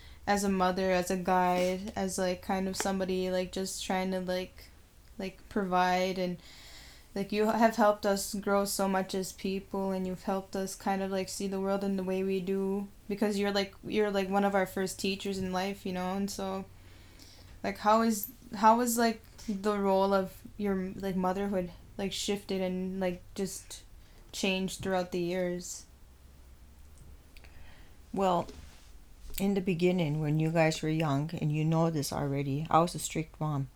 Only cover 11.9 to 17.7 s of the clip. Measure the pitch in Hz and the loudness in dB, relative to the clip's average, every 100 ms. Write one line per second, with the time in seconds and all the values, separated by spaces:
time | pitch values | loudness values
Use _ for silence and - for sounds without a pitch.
11.9 | 196 185 190 190 190 180 190 196 202 202 | -2 -2 -2 0 -2 0 -2 0 -2 -6
12.9 | - - 202 208 202 202 202 196 - - | -12 -8 -2 0 2 2 2 -2 -6 -4
13.9 | 214 208 196 190 196 202 196 190 196 185 | 0 2 2 2 2 4 2 0 -2 -4
14.9 | - 196 196 202 196 190 185 196 196 196 | -2 -2 -2 -4 -4 -2 -2 -2 -4 -6
15.9 | 180 185 196 196 196 190 190 190 - - | -4 -2 -2 -4 -4 -6 -6 -8 -16 -20
16.9 | - - - - - - - 202 | -20 -20 -20 -20 -20 -20 -8 -6